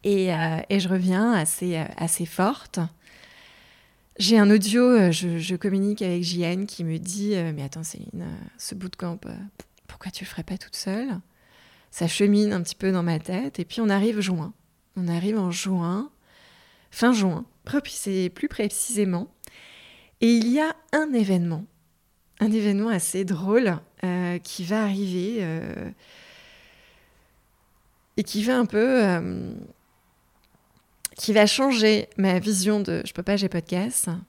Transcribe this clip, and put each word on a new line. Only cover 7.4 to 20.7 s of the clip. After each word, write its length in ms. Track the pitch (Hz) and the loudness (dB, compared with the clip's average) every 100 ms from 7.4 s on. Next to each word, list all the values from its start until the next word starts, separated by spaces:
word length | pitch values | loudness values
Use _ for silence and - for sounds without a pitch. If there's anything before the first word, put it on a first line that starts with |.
| 165 | -2
Mais 80 | 151 | -4
attends 200 | 139 160 | -8 -10
Céline, 400 | 160 - - - | -12 -12 -12 -10
euh, 240 | 170 - - - | -10 -12 -16 -14
ce 180 | - | -12
bootcamp, 440 | 196 185 - 180 170 - | -10 -10 -8 -8 -8 -12
euh, 80 | - 202 - - _ - | -14 -14 -18 -20 _ -20
pourquoi 220 | - 190 | -16 -14
tu 140 | - | -12
le 40 | 190 | -12
ferais 140 | - | -12
pas 160 | 160 185 | -8 -10
toute 180 | - - | -10 -10
seule ? » 440 | - 202 262 185 - _ _ _ - _ _ | -6 -4 -4 -8 -10 _ _ _ -20 _ _
Ça 160 | - 170 | -4 -4
chemine 460 | - 202 202 208 | 2 4 6 4
un 100 | 196 | 0
petit 140 | 170 - | -4 -2
peu 160 | 190 | 0
dans 100 | 185 | 2
ma 160 | 170 160 | 0 -2
tête. 400 | - 185 254 - | -2 -4 -4 -6
Et 60 | |
puis 160 | 165 - | -8 -2
on 80 | 220 | 2
arrive 320 | 196 214 214 | 4 2 0
juin. 320 | 190 175 160 - _ _ _ - | -2 -2 -4 -12 _ _ _ -6
On 100 | 175 | -2
arrive 300 | 170 190 220 | 0 0 0
en 120 | 185 | -2
juin, 600 | 170 196 185 170 190 285 _ _ _ - _ _ _ _ | -2 -2 0 0 -2 -6 _ _ _ -20 _ _ _ _
fin 220 | - 240 | 2 4
juin, 320 | 233 190 165 240 _ | 4 2 0 -8 _
précis-, 680 | - 285 285 - 202 185 180 | -4 -4 -4 -8 -4 -2 -2
plus 180 | - 302 | -4 -6
précisément. 840 | - 208 - - 220 196 175 202 _ - - - - - - _ _ | -2 -4 -4 -4 -2 0 -2 -6 _ -20 -20 -20 -20 -20 -20 _ _
Et 120 | 226 | 4
il 160 | 233 226 | 4 4
y 120 | 269 | 2
a 140 | 311 | 0